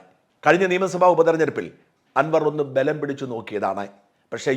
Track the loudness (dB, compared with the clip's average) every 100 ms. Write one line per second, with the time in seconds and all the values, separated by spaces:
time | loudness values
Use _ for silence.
0 | -14 _ _ _ 2 4 2 0 -2 2
1 | 4 6 4 2 0 -4 -8 -14 _ _
2 | _ -2 0 0 0 -2 -2 -2 -2 -2
3 | -6 -6 -8 -8 -8 -4 -4 -4 -8 -14
4 | _ _ _ -6 -2